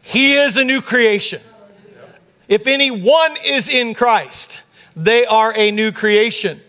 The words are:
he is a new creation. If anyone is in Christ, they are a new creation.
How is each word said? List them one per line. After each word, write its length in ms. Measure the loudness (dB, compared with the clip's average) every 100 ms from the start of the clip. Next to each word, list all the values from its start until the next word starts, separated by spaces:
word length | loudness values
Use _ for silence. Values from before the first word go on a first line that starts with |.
he 380 | -4 0 2 2
is 180 | 2 0
a 80 |
new 160 | -2 -2
creation. 600 | -2 0 2 0 -4 -10 -16 -20 -20 -20 -20 -20 -20 -20 _ _ _
If 180 | -2 0
anyone 720 | 0 0 -2 2 4 2 -2
is 240 | -4 -4 -2
in 240 | -2 -2
Christ, 680 | -2 0 0 -2 -12 -12 -14 _ _ -20 -4
they 300 | 0 2 4
are 260 | 2 2
a 160 | 2 0
new 220 | 0 -4
creation. 680 | -2 0 2 2 -2 -6 -8